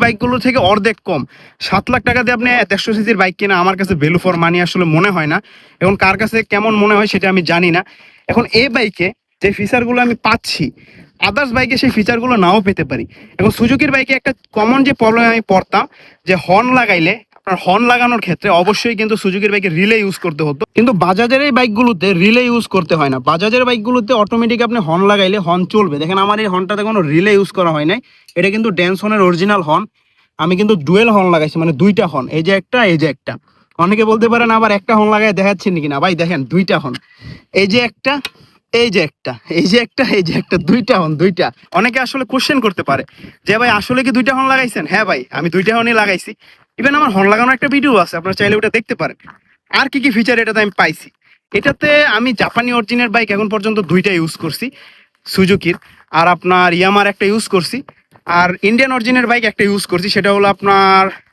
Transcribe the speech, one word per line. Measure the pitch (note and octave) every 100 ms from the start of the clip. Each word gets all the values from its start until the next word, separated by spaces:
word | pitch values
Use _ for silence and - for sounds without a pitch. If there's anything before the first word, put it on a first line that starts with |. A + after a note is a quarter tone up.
বাইকগুলো | A#3 A3 B3 B3 B3+
থেকে | B3+ F#3
অর্ধেক | G#3 G3 - -
কম। | D#3+ - - - _ -
সাত | F#3+ -
লাখ | B3 B3
টাকা | B3 A#3+
দিয়ে | B3
আপনি | B3 B3 F#3
দেড়শো | G3 - G#3+
সিসির | G#3+ G3+
বাইক | F#3+ -
কেনা | G3+ F#3
আমার | F3+ F#3
কাছে | F#3+ E3
ভ্যালু | D3+ F3 F#3
for | E3+
মানি | E3 F3 F3
আসলে | F#3 F3 D#3
মনে | G3 F3+
হয় | D3+
না। | F3 - - - _
এখন | F3+ G3+
কার | F#3+ G3
কাছে | G#3+ A3+ A3
কেমন | G3+ G#3+ G#3+
মনে | G#3 G#3
হয় | G#3+
সেটা | F#3+ F#3+
আমি | F#3+ D#3+
জানি | E3+ F3+ E3+
না। | F#3+ - - _ -
এখন | A3+ A#3 A3
এই | C4+ A#3+
বাইকে | G#3+ - F3+ - _ _
যে | G3 G3
ফিচারগুলো | G3+ B3 A#3+ B3 A#3+
আমি | A#3 -
পাচ্ছি, | A3+ - - C#3+ - - - - _ G3+
others | G#3 C#4+ A#3
বাইকে | B3+ B3+
সেই | C4 G#3+
ফিচারগুলো | G#3 A#3+ B3 A#3 F3
নাও | G#3 F#3+
পেতে | F#3 D3
পারি। | B2+ - - - -
এখন | G3+ G#3
সুজুকির | A3+ C4+ D4+ C4+
বাইকে | C4 C4
একটা | C#4+ B3+ _ -
কমন | G#3+ C4 C4
যে | B3+
প্রবলেম | A3 A3+ A#3
আমি | A3+ -
পড়তাম, | F#3+ - G3+ C4+ - - _ -
যে | F#3 D3+
হর্ন | F#3+ B3 B3+
লাগাইলে | A3+ F3+ E3 A3+ - _ -
আপনার | F3+
হর্ন | - G3 A#3+
লাগানোর | B3 A#3+ A#3+
ক্ষেত্রে | F#3+ D#3+ G3+
অবশ্যই | E3+ F3+ G#3 A#3+ G#3+
কিন্তু | A3 A3
সুজুকির | G3 F#3 G3+
বাইকে | G3+ F#3+
রিলে | D#3+ G3+ A3+
ইউজ | G3 F3
করতে | F3+ D3
হতো, | D#3 C#3 A3
কিন্তু | - A#3+
বাজাজের | G3 F3 F#3+ A#3 C4+
এই | C#4+
বাইকগুলোতে | B3 B3 G3+ B3 F#3 F#3
রিলে | F3 G3 A#3+ B3
ইউজ | A#3+ -
করতে | F#3+ E3 E3
হয় | C#3+
না। | C3
বাজাজের | B2+ E3 G#3 B3 B3+
বাইকগুলোতে | A#3+ G#3 B3 G3+
অটোমেটিক | A#3+ G3+ A#3 A#3 A#3
আপনি | A#3 A#3+
হর্ন | D#3+ E3+ G3
লাগাইলে | G3+ F#3 G#3
হর্ন | E3+ F3+ F3+
চলবে। | G#3+ G3 C#3+
দেখেন | D#3+ F#3+
আমার | G3 G#3
এই | G#3+
হর্নটাতে | F#3 F#3 G#3
কোনো | G#3+ A3
রিলে | D#3 D#3 G3+
ইউজ | G3+ G3
করা | - F3
হয় | D#3 D3+
নাই, | A3 - _ - -
এটা | F#3+
কিন্তু | G#3+ A3+
ড্যান্সনের | F3 F3 F#3+ G#3 G#3+
অরিজিনাল | F#3 E3+ G3 G#3
হর্ন। | D3+ E3 A3 _ _ _ _ -
আমি | D#3+ F#3
কিন্তু | G#3+ G#3
ডুয়েল | C#3+ F#3+ A#3
হর্ন | G#3 F#3
লাগাইছি, | E3+ D3+ E3
মানে | E3
দুইটা | C3+ G3 G3+ F3+
হর্ন, | C#3 B2
এই | D3+
যে | E3
একটা, | G3 - B3 G#3+
এই | E3
যে | D#3
একটা। | C3 - A2 _ _ _ -
অনেকে | F3 G#3+ A3
বলতে | A3 A3+
পারেন | A#3 A#3
আবার | A3+ A3+
একটা | G3+ - A3
হর্ন | G#3+
লাগাই | G#3+ A3
দেখাচ্ছেন | F#3+ G3 G3 G3+
নাকি? | F3 D3
না | C#3
ভাই, | F3+ E3+
দেখেন | E3+ E3
দুইটা | B2+ F3+ G3 E3+
হর্ন, | C3 B2 - _ - - _
এই | F#3 G3
যে | A#3
একটা, | A#3+ - - F3+ - - - _ _
এই | A#3 A#3+
যে | F#3+
একটা, | D#3 - - B2+ -
এই | E3 G3+
যে | A#3
একটা, | A#3 - A#3
এই | G#3
যে | E3
একটা, | C#3+ - F#3
দুইটা | - A#3+ G#3 G#3
হর্ন, | D#3+ D3+
দুইটা। | F#3 F3+ C#3 - _
অনেকে | F3 A#3 B3
আসলে | B3 C4+ C4
কোশ্চেন | C4 - C#4+
করতে | A3 F3+
পারে | D#3+ C#3 B2 - - - -
যে, | G#3+
"ভাই | B3
আসলে | G#3 - B3+
কি | C4
দুইটা | B3 B3+
হর্ন | C4 C4
লাগাইছেন?" | C4 B3 G#3 D3+
হ্যাঁ | G3 G#3+
ভাই, | C3+ B2
আমি | C3 E3
দুইটা | F3 F#3+ A3+
হর্নই | A#3
লাগাইছি। | A3+ G3+ F#3 - G#3+ _ _ _ -
even | B3 D4
আমার | D4 F#3+
হর্ন | G3
লাগানো | G#3+ B3 C4
একটা | C#4+ C#4
ভিডিও | C#4+ A3
আছে, | E3+ E3+
আপনারা | F3 F#3+
চাইলে | G3+ G#3+
ওটা | G#3 A#3
দেখতে | - A#3+
পারেন। | D#3 - - - _ _ _ G#3
আর | C4+
কি | C#4
কি | C4+ A3
ফিচার | A#3 A#3
এটাতে | A3 G#3+
আমি | G#3 -
পাইছি? | E3 D#3 - _ _ _ _ G3+
এটাতে | C#4 C#4+ D4+ D4 D4 G#3+
আমি | B3 G#3+
জাপানি | E3 - B3 A#3+
অরিজিনের | G#3+ A#3+ A#3+ A3+
বাইক | A3 G3+
এখন | G#3+
পর্যন্ত | G#3+ G#3 G#3+ E3
দুইটা | F3+ G3+ F3
ইউজ | D#3+ -
করছি | D#3+ - B3 - - - _ _ -
সুজুকির, | - F#3 G3 E3 - - - _ D3+
আর | E3+ E3+
আপনার | F3 F#3 F3+ E3+
ইয়ামার | F#3+ G#3 G#3+
একটা | G3 G3
ইউজ | A3 -
করছি, | F#3+ D#3+ B3 - _ _ - - E3+
আর | F3+ F#3 G3
ইন্ডিয়ান | A#3 C4+ B3+
অরিজিনের | A3+ B3+ A#3
বাইক | A#3+ A3
একটা | - G3+
ইউজ | G3+ -
করছি, | F3 G3 G#3+
সেটা | G3 G3+
হলো | G3+ G3
আপনার | G3 G3 F#3+ F#3+ F#3+ - _